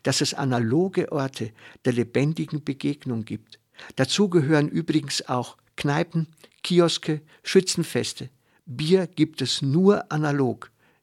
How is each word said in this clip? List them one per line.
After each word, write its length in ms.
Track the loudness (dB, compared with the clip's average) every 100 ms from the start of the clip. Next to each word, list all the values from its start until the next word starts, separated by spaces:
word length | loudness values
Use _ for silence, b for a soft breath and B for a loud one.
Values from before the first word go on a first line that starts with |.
dass 180 | -2 0
es 140 | -2
analoge 760 | -2 -2 0 2 2 0 -2 -4
Orte 420 | -2 -4 -6 -10 -12 B B -2
der 80 |
lebendigen 720 | 0 0 0 0 -2 -4 -6
Begegnung 600 | -8 -6 -4 -6 -6 -6
gibt. 340 | -6 -10 _ -20 _ B B B
Dazu 320 | 0 2 2
gehören 400 | 4 4 2 2
übrigens 600 | -2 -2 -2 -2 -6 -4
auch 280 | -4 -6 -12 _ -6
Kneipen, 500 | -2 0 -2 -4 -6 _ b b
Kioske, 580 | 0 4 4 2 -4 -6 -6 b
Schützenfeste. 880 | 2 2 4 0 -2 -2 -4 -6 -14 _ _ _ -14
Bier 400 | -6 2 2 2
gibt 340 | 0 0 0
es 220 | -4 -2
nur 480 | 0 4 4 4 2
analog, 600 | -2 0 2 0 -2 -10 _ _ _